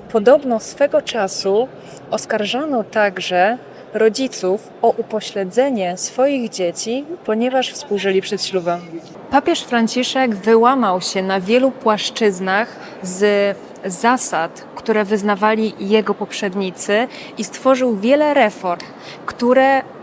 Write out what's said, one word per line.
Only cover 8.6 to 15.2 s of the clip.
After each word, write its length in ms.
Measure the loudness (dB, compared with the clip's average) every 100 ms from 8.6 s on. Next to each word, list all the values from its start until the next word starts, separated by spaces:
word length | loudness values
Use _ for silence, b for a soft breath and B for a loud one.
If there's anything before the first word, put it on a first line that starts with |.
| -2 -4 -6 -14 -14 -18 0
Papież 320 | 0 2 -2
Franciszek 720 | 0 0 0 0 -2 0 0
wyłamał 680 | 0 4 6 6 4 2 0
się 220 | -2 -4
na 180 | -2 -2
wielu 300 | 2 2 2
płaszczyznach 1040 | 0 0 0 -2 0 0 0 -2 0 -2 -8 B B
z 540 | -8 0 2 4 2 -2 -12 -12
zasad, 800 | -8 0 2 2 0 -2 -4 -8 -18
które 300 | -12 -2 0
wyznawali 680 | 0 0